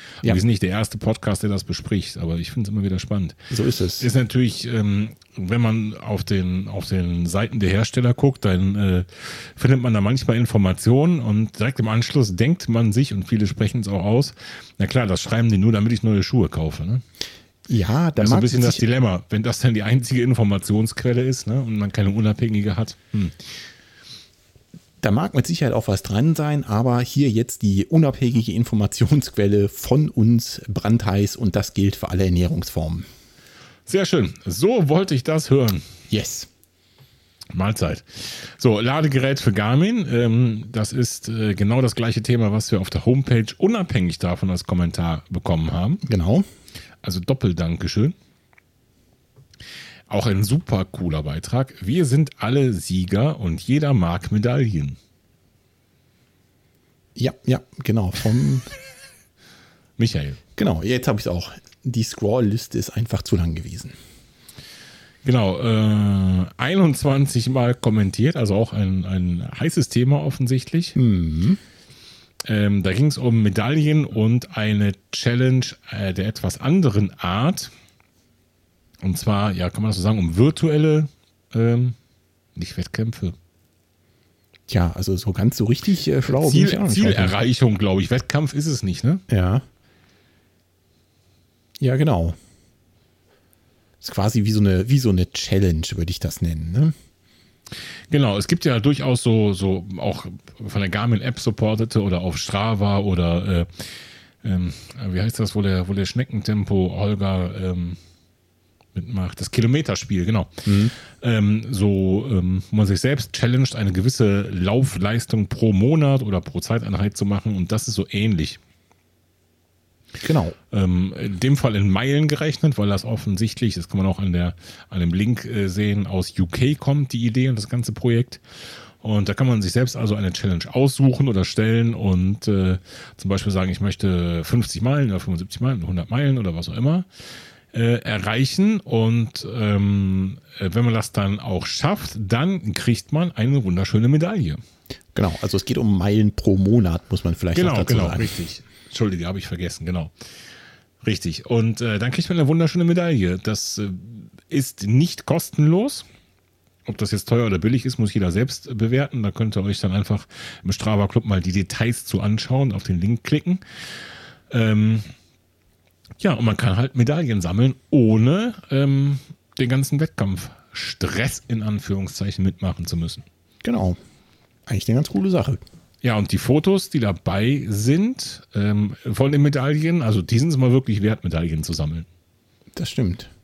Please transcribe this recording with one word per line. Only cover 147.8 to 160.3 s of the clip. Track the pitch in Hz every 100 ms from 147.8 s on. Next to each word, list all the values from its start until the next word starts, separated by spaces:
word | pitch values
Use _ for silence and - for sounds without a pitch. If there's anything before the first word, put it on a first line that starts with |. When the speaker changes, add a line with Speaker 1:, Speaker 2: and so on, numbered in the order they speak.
| 90
Speaker 2:
genau, | 113 87
Speaker 1:
sagen. | 87
Speaker 2:
richtig. | 113 - 85 - - - -
Entschuldige, | - 107 90
habe | 85 95
ich | -
vergessen, | 87 87 - 85
genau. | 90 78 _ - - - - - - _ _ -
Richtig. | 101 87 80 -
Und, | 117 113 107
äh, | 120 104
dann | 120
kriegt | 131 170
man | 175
eine | 139
wunderschöne | 165 165 180
Medaille. | 170 170 170 143 90 92
Das, | - 104 - -
äh, | 104 92 95 113 92 - _
ist | 160 135 - 101
nicht | 117 170 -
kostenlos. | - 165 - - 151 170 254 - - - _ _ _ _ _ _
Ob | - 107
das | 104
jetzt | 101 -
teuer | 117 117
oder | 95
billig | 104 123 131
ist, | 123
muss | 107
jeder | 107 92
selbst | 87 131 - - 117
bewerten. | 113 127 139 127
Da | 104
könnt | - 110 101
ihr |
euch | 98 98
dann | 98
einfach | 95 101 104 -